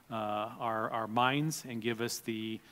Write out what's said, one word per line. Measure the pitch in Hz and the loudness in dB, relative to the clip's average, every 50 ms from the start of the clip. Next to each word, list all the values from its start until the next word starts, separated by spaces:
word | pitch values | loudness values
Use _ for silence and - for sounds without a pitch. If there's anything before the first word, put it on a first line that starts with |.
| - - | -12 -8
uh, | 117 110 107 104 104 104 107 117 123 127 | -4 -2 -2 0 0 -2 -2 -4 -4 -4
our, | 123 113 110 110 113 - | -2 0 0 0 0 0
our | 123 113 113 | 0 -2 -2
minds | 107 110 120 123 127 139 143 151 160 147 - - | 2 4 6 6 6 6 4 2 0 -2 -4 -6
and | 135 117 113 | -6 -6 -2
give | 107 117 117 110 | 0 0 0 0
us | 120 117 - - | 0 -2 -2 -4
the, | - 120 113 110 110 110 110 - - - | -4 -4 -4 -2 -2 -4 -6 -8 -10 -16